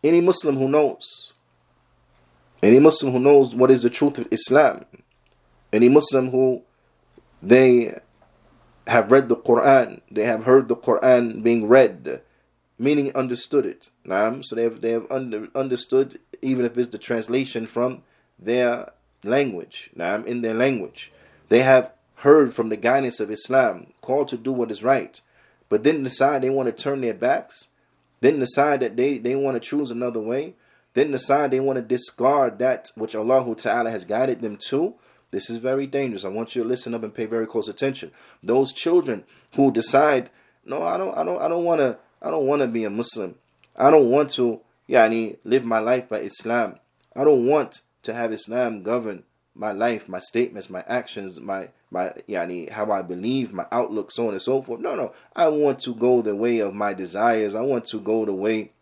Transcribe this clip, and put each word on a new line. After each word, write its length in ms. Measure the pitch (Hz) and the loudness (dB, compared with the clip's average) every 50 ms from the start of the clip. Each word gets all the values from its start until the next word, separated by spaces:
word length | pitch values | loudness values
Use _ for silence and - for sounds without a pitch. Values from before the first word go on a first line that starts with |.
| - | 4
Any 180 | 147 165 170 | 4 4 4
Muslim 360 | 175 180 175 - - 156 139 | 4 4 2 2 0 0 0
who 120 | 135 135 135 | 0 0 2
knows, 640 | 143 151 151 135 - - - - - - - - _ _ _ _ _ _ _ _ _ _ _ _ _ _ _ _ _ _ _ _ _ _ _ _ _ _ - | 2 2 2 2 -2 -6 -10 -10 -10 -10 -12 -14 _ _ _ _ _ _ _ _ _ _ _ _ _ _ _ _ _ _ _ _ _ _ _ _ _ _ 4
any 160 | 104 113 131 | 6 8 8
Muslim 340 | 147 156 151 - 147 135 127 | 8 8 6 4 0 0 -2
who 80 | 127 | 2
knows 340 | 127 139 147 139 135 123 113 | 4 6 6 6 6 4 2
what 160 | 120 127 127 | 2 6 6
is 120 | 135 123 117 | 6 4 4
the 80 | 117 | -2
truth 260 | - - 151 143 143 - | 0 0 -2 -2 -2 -4
of 100 | 117 - | -6 -4
Islam, 560 | - 110 - - 127 143 151 127 90 - - _ - - _ _ _ _ _ _ _ _ _ _ _ _ _ _ - | -2 0 0 4 4 4 4 4 2 -2 -14 _ -20 -20 _ _ _ _ _ _ _ _ _ _ _ _ _ _ 2
any 160 | 107 117 120 | 4 6 8
Muslim 420 | 135 147 143 - 135 135 127 131 | 8 6 6 4 0 0 0 0
who 320 | 127 131 131 131 127 120 _ _ _ _ _ _ _ _ _ _ _ - _ _ _ _ - | 0 2 2 2 0 -2 _ _ _ _ _ _ _ _ _ _ _ -20 _ _ _ _ 2
they 560 | 92 117 127 131 127 123 120 117 - - - _ _ _ _ _ _ _ _ _ _ _ _ _ _ _ _ _ | 6 6 8 8 8 6 4 4 0 -8 -14 _ _ _ _ _ _ _ _ _ _ _ _ _ _ _ _ _
have 260 | - 117 120 107 101 127 | 0 2 2 4 6 4
read 160 | 139 135 117 | 4 6 4
the 80 | 120 | -2
Quran, 640 | - - - 120 117 - 139 135 135 120 104 - - _ _ | -2 2 2 2 4 6 6 6 6 4 2 -6 -18 _ _
they 140 | - 107 107 | -4 -2 0
have 200 | 120 117 110 - | 0 -2 -2 2
heard 240 | 127 127 135 127 110 | 6 6 6 6 4
the 80 | 120 | -4
Quran 680 | - - - 131 127 - 131 127 123 120 117 110 - 110 | -4 0 0 0 2 4 4 6 6 4 0 -6 -2 0
being 260 | 117 120 117 107 104 | 2 2 2 4 6
read, 540 | 120 135 131 104 92 80 60 71 65 - _ _ _ _ _ _ _ _ _ _ _ _ | 6 6 6 6 2 -6 -10 -10 -10 -10 _ _ _ _ _ _ _ _ _ _ _ _
meaning 360 | 117 139 151 147 139 139 - | -2 0 0 0 0 -2 -2
understood 520 | 135 131 127 123 120 - - - 143 120 | -4 -4 -4 -6 -8 -8 -2 0 0 0
it. 240 | 95 - _ - - _ _ _ | 0 -6 _ -18 -20 _ _ _
Naam? 380 | - 92 98 107 113 120 135 - | -4 -2 0 0 0 -2 -6 -10
So 120 | - 110 | -10 -6
they 60 | 113 117 | -2 -2
have, 180 | 117 113 - | -4 -4 -4
they 120 | - 113 113 | -6 -4 -4
have 140 | 117 110 - | -4 -4 -4
under, 380 | 127 135 131 123 110 107 110 - _ | -6 -6 -6 -6 -8 -10 -10 -8 _
understood, 640 | 135 135 135 127 123 - - 127 131 139 135 - - _ _ - - | -6 -4 -4 -4 -6 -4 0 0 0 0 0 -6 -20 _ _ -20 -10
even 240 | - 131 131 127 123 | -4 -4 -2 0 -2
if 140 | 117 120 123 | -2 -2 -4
it's 120 | 123 120 | -4 -4
the 80 | - 104 | -6 -16
translation 680 | - - 120 113 107 107 117 135 135 135 - 117 113 | -8 -6 -6 -6 -4 -2 -4 -4 -4 -4 -6 -10 -10
from 360 | 113 - 117 120 127 127 127 _ _ _ _ _ _ _ _ | -6 -4 -4 -4 -4 -4 -8 _ _ _ _ _ _ _ _
their 540 | - 104 120 123 123 120 120 123 - - _ _ _ _ _ _ - | -6 -2 -2 0 0 0 -2 -4 -8 -14 _ _ _ _ _ _ -6
language, 680 | 101 120 139 143 131 101 87 85 _ - - - - _ | -2 0 0 0 -2 -4 -10 -12 _ -18 -20 -20 -20 _
naam, 280 | - 85 87 101 107 113 | -8 -6 -4 -4 -4 -6
in 160 | - 120 123 117 | -6 -8 -6 -4
their 120 | 113 113 | -4 -2
language. 580 | 113 123 135 135 113 92 - _ - - - _ _ _ _ _ _ _ _ | 0 0 0 0 -4 -8 -10 _ -18 -20 -20 _ _ _ _ _ _ _ _
They 120 | - 120 131 | 4 4 6
have 300 | 131 135 127 127 - _ _ _ _ _ | 8 6 6 6 2 _ _ _ _ _
heard 360 | - - 143 147 156 143 123 - | -2 6 6 8 8 8 4 2
from 160 | - 113 110 | -4 -4 -4
the 80 | 107 | -4
guidance 440 | 104 98 117 127 139 135 123 120 - | -2 0 0 2 2 0 -2 -4 -6
of 100 | 110 101 | -6 -6
Islam, 600 | 107 104 - - 131 135 127 113 95 87 87 _ _ _ | -6 -8 -6 0 2 2 2 2 0 -6 -12 _ _ _
called 280 | - - 131 143 143 131 | -8 -4 -2 -2 -2 -4
to 80 | - | -6
do 140 | 120 110 131 | -8 -6 -6
what 200 | 131 123 120 110 | -4 -4 -4 -4
is 120 | 107 98 104 | -6 -4 0
right, 380 | 123 135 127 90 - _ - _ _ _ _ _ _ _ _ _ _ | 0 0 0 0 -8 _ -18 _ _ _ _ _ _ _ _ _ _
but 160 | 101 107 113 | -2 2 2
then 180 | 143 160 151 135 | 2 0 2 -4
decide 400 | 127 123 - - 139 139 135 127 | -6 -2 0 0 2 2 0 -2
they 80 | 131 | -2
want 160 | 135 135 131 | -2 -2 -2
to 60 | 120 113 | -4 -4
turn 280 | - - 139 139 139 | -4 -6 -6 -4 -4
their 140 | 127 117 107 | -4 -6 -6
backs, 540 | 92 117 123 139 - - - - - - _ _ _ _ _ _ _ _ _ _ _ | -2 -2 -2 -2 -2 -4 -10 -12 -12 -12 _ _ _ _ _ _ _ _ _ _ _
then 200 | - 131 156 147 | 2 2 4 4
decide 400 | 131 117 - - 143 151 143 135 | -2 -2 0 0 2 2 2 -2
that 160 | 127 113 101 | -2 -4 -2
they, 220 | 120 127 143 143 120 | -2 -2 -2 -2 -2
they 180 | 110 120 135 | -4 -4 -2
want 180 | 139 139 135 131 | -2 -2 -2 -4
to 60 | 120 | -4
choose 300 | - - - 147 147 123 | -6 -6 -4 -4 -4 -4
another 300 | 117 120 123 123 113 117 | -6 -6 -6 -6 -6 -6
way, 340 | 107 110 120 135 151 175 - _ _ _ _ _ _ _ _ | -6 -4 -6 -6 -6 -8 -14 _ _ _ _ _ _ _ _
then 180 | 120 143 151 139 | 0 0 0 0
decide 380 | 127 - - 139 143 147 135 | -6 0 0 0 2 2 0
they 100 | 127 131 | 0 0
want 160 | 135 139 131 | 0 -2 -2
to 60 | 127 117 | -4 -2
discard 760 | 110 123 123 - - - - 120 131 139 139 135 120 107 98 | -4 -4 -4 -4 -8 -8 0 0 2 2 2 0 0 -2 -2
that 320 | 123 131 127 - - - - | -2 -2 -2 -2 -6 -16 -10
which 180 | 110 110 107 - | -10 -10 -8 -6
Allah 400 | 110 107 117 131 135 127 120 113 | -6 -2 2 2 2 2 0 -8
Ta'ala 360 | - - 113 104 120 117 113 | -6 -4 -2 -2 -2 -2 -4
has 140 | 113 104 90 | -6 -8 -8
guided 380 | 87 104 113 131 135 123 - 117 | -6 -2 -2 -2 -2 -2 -4 -6
them 160 | 110 104 101 - - | -10 -10 -10 -8 -4
to. 260 | - 139 165 202 240 _ _ _ _ _ _ _ | -2 -2 -2 -4 -6 _ _ _ _ _ _ _
This 180 | - 135 - - | -8 -8 -8 -6
is 100 | 117 113 | -8 -8
very 280 | 113 127 131 139 139 | -4 -4 -4 -4 -4
dangerous. 380 | 135 135 139 139 127 110 95 98 | -4 -4 -4 -4 -4 -6 -8 -8
I 40 | 95 | -8
want 280 | 98 107 113 - - | -8 -8 -8 -6 -6
you 60 | 127 113 | -6 -4
to 40 | 117 | -4
listen 240 | 123 120 - 120 117 | -4 -6 -6 -8 -8
up 120 | 113 110 | -8 -8
and 100 | 107 - | -10 -8
pay 100 | - 113 | -8 -8
very 220 | 107 117 113 113 | -6 -4 -6 -6
close 220 | 110 - 117 101 - | -4 -4 -4 -4 -4
attention. 420 | 101 - - 139 135 135 - 78 _ _ _ - _ _ - | -6 -4 -6 -6 -6 -6 -14 -18 _ _ _ -20 _ _ -4
Those 300 | 95 117 131 139 - - | 0 0 0 0 0 -4
children 500 | - - 170 170 180 160 139 117 98 - _ _ _ _ _ - | -6 -2 2 2 2 2 0 -6 -8 -10 _ _ _ _ _ 0
who 160 | - 139 135 | 2 2 2
decide, 580 | 113 - 113 - - 135 147 151 143 127 - - _ _ _ _ _ _ _ | 4 2 -2 2 2 4 4 4 2 0 -2 -6 _ _ _ _ _ _ _
"No, 180 | - 131 151 165 | -10 -8 -6 -4
I 160 | 170 160 175 | -4 -4 -4
don't, 180 | 196 185 - | -4 -6 -4
I 60 | - 160 | -4 -4
don't, 180 | - 180 - | -4 -4 -4
I 60 | - | -2
don't 180 | 160 165 175 170 | -2 -2 -2 0
wanna, 340 | 170 170 160 139 127 110 - _ _ _ _ | 0 0 2 0 0 -2 -6 _ _ _ _
I 100 | - - | -8 -6
don't 180 | 165 160 139 131 | -4 -2 0 0
wanna 180 | 147 143 139 | 0 0 0
be 160 | 120 113 117 110 | -2 -2 -4 -4
a 80 | 104 | -4
Muslim. 460 | 101 110 117 - - 117 101 90 - _ _ _ _ _ _ _ _ | -4 -4 -4 -4 -4 -8 -8 -10 -12 _ _ _ _ _ _ _ _
I 160 | - - 139 156 | 2 4 6 8
don't 180 | 156 139 117 | 8 6 6
want 200 | 123 143 151 143 - | 4 2 2 0 0
to, 280 | - 123 120 113 - _ _ _ _ _ - | -2 0 0 -2 -4 _ _ _ _ _ 0
yani, 480 | 131 123 113 110 113 113 113 107 - - _ | 4 4 4 4 2 -2 -4 -6 -8 -12 _
live 200 | 98 120 135 123 | 0 0 0 0
my 140 | 117 117 110 | 0 -2 -2
life 300 | 107 117 123 127 123 _ | 0 0 0 -2 -2 _
by 100 | 110 - | -8 -8
Islam. 600 | - 101 - - - 113 117 120 135 117 - _ _ _ _ _ _ _ _ | -8 -8 -12 -10 -6 -4 -2 -2 -2 -4 -6 _ _ _ _ _ _ _ _
I 80 | - 156 | 2 4
don't 240 | 151 147 127 117 | 4 4 4 4
want 360 | 127 147 151 135 117 - - _ _ _ _ _ | 2 2 0 0 -4 -10 -20 _ _ _ _ _
to 100 | - 113 | -10 -8
have 200 | 120 117 110 110 | -6 -6 -6 -6
Islam 500 | 104 - - 113 123 127 117 113 104 90 | -8 -10 -8 -4 -4 -2 -2 -4 -8 -6
govern 400 | 104 117 123 113 110 101 90 - _ _ _ _ _ _ | -4 -4 -4 -4 -8 -12 -12 -18 _ _ _ _ _ _
my 160 | - 98 107 | -10 -10 -8
life, 380 | 101 98 113 123 117 107 - - | -6 -4 -2 -4 -4 -6 -10 -12
my 100 | 92 90 | -14 -12
statements, 500 | - - - 117 123 - - 101 92 - | -12 -6 -4 -4 -4 -4 -6 -14 -16 -12
my 140 | 92 90 - - | -14 -14 -10 -6
actions, 520 | 120 123 120 - - 107 98 95 90 80 | -6 -6 -6 -8 -14 -14 -14 -14 -16 -16
my, 280 | 64 98 98 95 92 - _ _ _ _ - | -12 -10 -10 -10 -10 -14 _ _ _ _ -8
my, 160 | 90 92 92 - - - - | -6 -6 -6 -8 -14 -14 -8
yani, 400 | 104 92 85 90 90 87 82 - | -6 -6 -6 -6 -8 -10 -12 -12
how 200 | - 107 107 107 | -8 -8 -4 -4
I 120 | 104 98 92 | -4 -4 -4
believe, 500 | 85 90 90 95 117 131 135 123 104 98 | -8 -12 -8 -6 -4 -4 -4 -6 -6 -8
my 140 | 92 85 - | -12 -10 -6
outlook, 400 | - 120 123 - 104 107 98 - | -4 -4 -4 -4 -6 -8 -8 -8
so 160 | - - 117 | -8 -6 -4
on 60 | 113 101 | -4 -4
and 100 | 95 - | -6 -4
so 200 | - 135 135 131 | -2 -2 -2 -4
forth. 180 | - 120 113 | -6 -12 -8
No, 160 | - - 147 | -8 -8 -6
no. 160 | - 139 110 - - _ _ _ | -6 -8 -8 -10 -16 _ _ _
I 100 | - 175 | 0 0
want 320 | 160 151 151 147 143 135 139 | 0 2 2 0 0 0 -2
to 140 | - 131 120 | -6 -10 -6
go 280 | 110 117 123 127 123 113 | -2 2 2 2 2 2
the 120 | 107 101 | 0 -4
way 240 | 101 110 120 120 113 | -2 -2 -2 0 -2
of 160 | 104 98 95 | -2 -4 -4
my 180 | 104 104 101 98 | -4 -6 -6 -6
desires. 600 | 95 95 87 85 98 110 120 117 110 107 104 101 | -6 -10 -10 -6 -2 0 0 2 0 -2 -4 -4
I 60 | 110 | -4
want 240 | 120 139 135 120 113 | -4 -2 -4 -4 -6
to 140 | - - 110 | -8 -12 -8
go 240 | 98 104 110 113 110 | -4 -2 -2 -2 -2
the 80 | 104 98 | -4 -4
way 400 | 92 98 110 110 110 104 - _ _ | -4 -2 -2 -2 -2 -6 -8 _ _